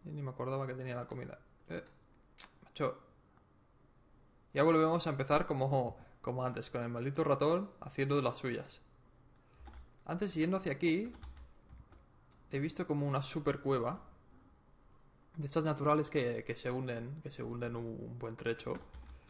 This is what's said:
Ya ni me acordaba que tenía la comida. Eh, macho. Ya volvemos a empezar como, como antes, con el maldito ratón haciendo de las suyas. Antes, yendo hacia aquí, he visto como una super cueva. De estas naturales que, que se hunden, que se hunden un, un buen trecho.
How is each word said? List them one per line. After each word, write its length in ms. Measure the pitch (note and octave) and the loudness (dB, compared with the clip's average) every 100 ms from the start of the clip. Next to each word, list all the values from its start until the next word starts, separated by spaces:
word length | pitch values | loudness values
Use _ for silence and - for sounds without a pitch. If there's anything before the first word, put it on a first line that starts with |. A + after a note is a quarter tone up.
| D#3+ | -10
Ya 60 | |
ni 120 | D3+ | -8
me 80 | C#3 | -8
acordaba 340 | B2+ B2+ C3+ C3+ | -4 -4 -2 -4
que 80 | |
tenía 220 | B2+ B2+ B2 | -4 -4 -6
la 100 | A#2+ | -6
comida. 320 | B2+ - - - - - | -8 -8 -12 -18 -20 -10
Eh, 140 | - - - _ - _ - - - | -10 -10 -20 _ -20 _ -12 -12 -12
macho. 360 | - - C#3+ - - - - - _ _ _ _ - - _ - - - _ C#3 | -18 -2 -2 -2 -14 -20 -20 -20 _ _ _ _ -20 -20 _ -20 -20 -20 _ 4
Ya 80 | |
volvemos 420 | D3+ D#3+ D#3+ E3+ E3 | 6 8 6 4 2
a 60 | |
empezar 340 | C#3 C3+ D3 C#3+ | 0 4 4 4
como, 520 | C#3 C3 C3+ A#2+ - - - | 2 4 2 2 -4 -18 -8
como 200 | - B2+ | -4 -2
antes, 280 | B2+ A#2+ - | -2 -2 -4
con 100 | B2+ | -4
el 80 | A#2+ | -4
maldito 340 | A#2+ B2+ C#3 | -2 -2 0
ratón 460 | D#3 C3+ D3 F3 G3+ - | 4 6 6 4 0 -8
haciendo 360 | C#3 - C3+ C#3+ | -10 -2 2 4
de 80 | |
las 160 | B2+ A#2 | 2 0
suyas. 420 | C3 A#2 - - - - - - - - _ - - - - - - | -4 -4 -6 -14 -20 -20 -20 -20 -20 -20 _ -20 -18 -16 -18 -18 -8
Antes, 280 | E3+ G#3 | -4 -2
yendo 240 | D#3+ D#3+ F#3+ | 0 2 2
hacia 140 | F#3 | 0
aquí, 420 | C#3 F3 E3 A3+ - - - - - - - - - - - - - - | 2 4 4 0 -8 -16 -16 -18 -20 -20 -20 -20 -20 -20 -20 -20 -20 -6
he 100 | C#3 | -2
visto 280 | C#3+ - F3 | -2 -4 -2
como 200 | D3 C#3+ | 0 2
una 140 | C3+ | 2
super 380 | C#3 E3 D3 C#3 | 0 -2 0 0
cueva. 420 | C#3 C3 A#2 F3 - - - - - - - - - - - - - D#3+ | 2 2 2 -2 -10 -20 -20 -20 -20 -20 -20 -20 -20 -20 -20 -20 -18 -8
De 100 | C#3+ | 0
estas 200 | E3 D#3 | 2 2
naturales 440 | C#3+ C#3+ D3+ D3 | 2 4 4 4
que, 340 | D3+ A#2+ A2+ | 2 2 -2
que 120 | A2+ A#2 | -4 -4
se 160 | B2+ | -2
hunden, 500 | B2+ C3 A#2 A#2 D3+ | -2 -2 -4 -6 -8
que 80 | C#3 | -10
se 140 | C3+ | -8
hunden 320 | A#2+ A#2+ A#2+ A#2 | -6 -4 -4 -4
un, 100 | A#2 | -6
un 320 | A#2 A#2 A#2+ | -6 -8 -8
buen 180 | A#2 A2+ | -8 -4
trecho. 380 | A#2 A#2 - - - - - - | -2 -2 -2 -6 -8 -16 -16 -16